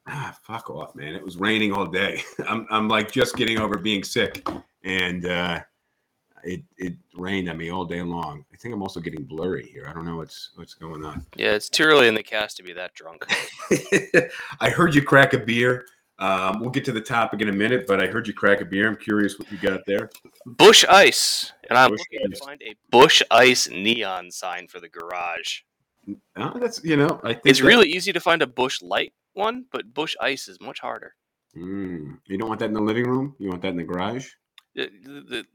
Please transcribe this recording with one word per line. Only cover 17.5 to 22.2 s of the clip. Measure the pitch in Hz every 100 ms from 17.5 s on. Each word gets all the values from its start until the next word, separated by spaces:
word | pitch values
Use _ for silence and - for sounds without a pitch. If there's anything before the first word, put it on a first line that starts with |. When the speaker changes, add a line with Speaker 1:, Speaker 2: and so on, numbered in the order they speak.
Speaker 1:
minute, | 98 113 123 -
but | 98
I | 92
heard | 113 110
you |
crack | - 101 101
a | 90
beer. | 95 110
I'm | 104
curious | - 104 101 -
what | -
you | 95
got | 98 95 -
there. | 101 113 - - _ 120
Speaker 2:
Busch | - 190 - -
Ice, | 190 147 - - - - - -
and | 123
I'm | 127
Speaker 1:
Busch | 107
Speaker 2:
looking | - 107